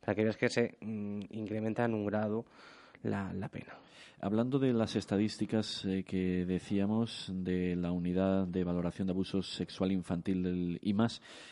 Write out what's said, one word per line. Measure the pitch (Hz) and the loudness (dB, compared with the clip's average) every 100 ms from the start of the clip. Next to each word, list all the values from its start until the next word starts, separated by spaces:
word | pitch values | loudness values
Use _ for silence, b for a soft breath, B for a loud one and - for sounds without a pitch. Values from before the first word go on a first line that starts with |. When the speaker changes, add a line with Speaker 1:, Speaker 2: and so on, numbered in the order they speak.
Speaker 1:
Para | - 98 | 0 2
que | |
veas | 110 107 | 2 2
que | 123 | 0
se, | 120 117 - | 2 0 -2
mm, | 104 110 104 101 98 | -8 -6 -4 -6 -6
incrementa | 107 107 107 110 110 120 | -8 -4 -2 -2 0 0
en | |
un | 110 104 | 2 0
grado | 104 107 110 120 B B B B B | 0 0 -2 -4 B B B B B
la, | - 104 95 | -4 -2 -4
la | 92 95 | -6 -6
pena. | - - - B B B B | -10 -14 -18 B B B B
Speaker 2:
Hablando | 98 107 123 135 | 0 2 2 2
de | 131 | 4
las | 117 107 110 | 4 2 0
estadísticas, | - 98 107 - 107 110 107 - 101 | 2 2 2 0 0 0 0 -4 0
eh, | 95 | -2
que | 92 95 92 90 90 | 0 0 2 2 2
decíamos | 92 - 101 98 110 113 - - | 0 0 0 2 2 0 -4 -8
de | 92 92 92 90 90 | -4 0 2 2 0
la | 87 | 0
Unidad | 90 87 90 95 95 95 | 0 2 2 4 4 2
de | 90 | 0
Valoración | 90 87 87 - 95 | 2 2 0 -2 -2
de | |
Abuso | 92 95 98 | 0 0 0
Sexual | 90 - 90 - 95 | -2 -4 -6 0 2
Infantil | 95 87 87 87 92 | 2 0 -4 0 0
del | 90 90 87 85 | 2 0 -2 -2
imas, | - 101 117 - B B B | 0 2 2 0 B B B